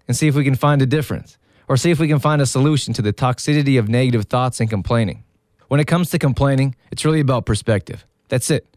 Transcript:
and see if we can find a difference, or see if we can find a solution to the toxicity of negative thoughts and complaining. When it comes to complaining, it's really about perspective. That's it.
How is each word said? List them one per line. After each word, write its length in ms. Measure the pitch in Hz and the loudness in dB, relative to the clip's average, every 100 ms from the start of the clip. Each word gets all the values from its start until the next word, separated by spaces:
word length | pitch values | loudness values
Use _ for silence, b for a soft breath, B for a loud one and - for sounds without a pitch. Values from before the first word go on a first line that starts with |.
| - | -6
and 80 | 120 | -2
see 120 | 156 | 0
if 60 | |
we 100 | 139 | 2
can 100 | 139 | 0
find 260 | 131 147 143 | 0 2 2
a 60 | 131 | 2
difference, 500 | 151 143 90 - _ b b b | 0 -2 -8 -10 _ b b b
or 80 | 131 | 0
see 140 | 170 | 2
if 80 | 160 | 0
we 100 | 156 | 2
can 100 | 151 | 0
find 240 | 151 151 | 2 0
a 40 | 135 | 0
solution 460 | 131 143 147 - | 2 2 0 -2
to 80 | 113 | -4
the 100 | 104 | -2
toxicity 640 | 101 127 120 - 151 139 131 | -2 -2 -2 -2 0 2 2
of 100 | 107 | 2
negative 380 | 120 131 120 101 | 2 2 0 0
thoughts 340 | 123 127 - | -2 -2 -2
and 80 | 110 | -4
complaining. 560 | 107 87 120 104 - - _ _ _ b | -2 -2 0 -2 -4 -16 _ _ _ b
When 120 | 139 | -2
it 60 | 151 | 0
comes 240 | 170 175 | 0 0
to 80 | 165 | 0
complaining, 560 | 147 120 139 135 135 123 b | 0 0 2 2 0 -4 b
it's 140 | - | -4
really 160 | 151 160 | 0 0
about 260 | 139 110 - | 0 0 0
perspective. 600 | 107 - 104 - - - _ - | -2 0 -2 -2 -14 -18 _ -6
That's 220 | 127 - | -4 -2
it. 160 | 151 - | -4 -4